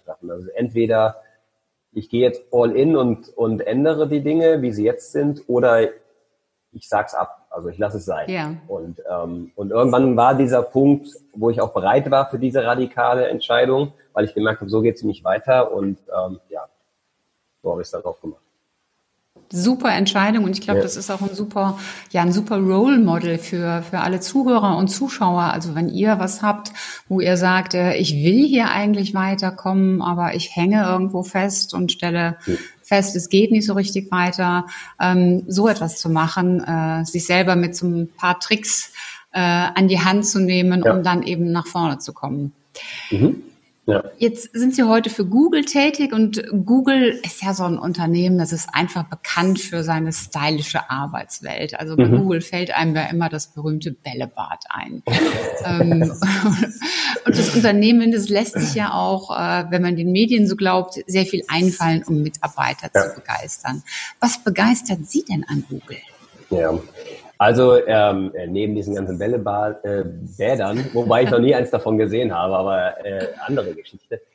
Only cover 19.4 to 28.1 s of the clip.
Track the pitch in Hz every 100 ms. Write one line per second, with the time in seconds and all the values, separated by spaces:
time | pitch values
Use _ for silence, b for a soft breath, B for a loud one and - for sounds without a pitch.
19.4 | _ 180 214 254 247 180 196 202 202 220
20.4 | 190 190 - - 190 - 202 196 196 190
21.4 | 208 202 196 196 B B B 180 175 190
22.4 | 214 196 190 190 262 262 190 165 170 165
23.4 | - 175 170 170 165 185 175 185 - 277
24.4 | 254 233 202 165 190 - 269 - 185 175
25.4 | 170 160 170 151 170 190 214 208 190 -
26.4 | 208 208 - - B B - 190 180 180
27.4 | 185 185 180 180 180 - 156